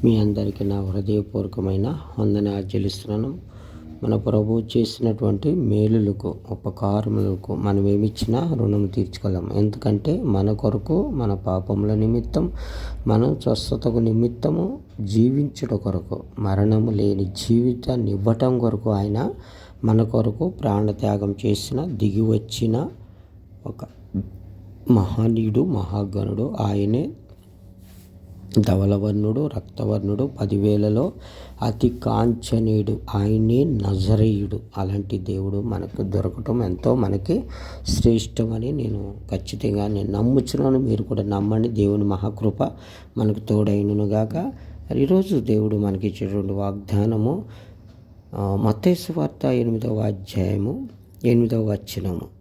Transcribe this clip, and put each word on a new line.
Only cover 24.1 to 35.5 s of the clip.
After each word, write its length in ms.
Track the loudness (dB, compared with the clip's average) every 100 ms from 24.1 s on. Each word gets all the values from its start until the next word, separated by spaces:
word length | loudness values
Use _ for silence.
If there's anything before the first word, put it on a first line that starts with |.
| -8 -8 -12 -18 -18 -20 -18 4
మహనీయుడు, 720 | 4 4 2 2 2 2 2
మహాగణుడు 920 | 2 0 -2 -4 -2 -2 -2 -2 -4 -2
ఆయనే. 500 | 0 0 0 0 -2 -8 -18 -20 -20 -20 -20 -20 -20 -20 -20 -20 -20 -20 0 2
ధవలవర్ణుడు, 880 | 4 4 4 2 2 0 0 0 -2
రక్తవర్ణుడు, 840 | -4 -8 -6 -2 0 -2 -2 -2 -2
పదివేలలో 720 | -2 2 2 4 4 2 0 -4 -18 -18 -18 -4
అతి 260 | -4 2 0
కాంక్షణీయుడు 1080 | 2 -2 2 2 0 0 0 2 2 2 -4 -2
ఆయనే 500 | 0 2 4 4 4
నజరేయుడు. 960 | 2 2 0 0 4 6 6 4 -2 -6 -8 -6
అలాంటి 400 | -2 -2 -2 -6
దేవుడు 420 | -4 -4 -2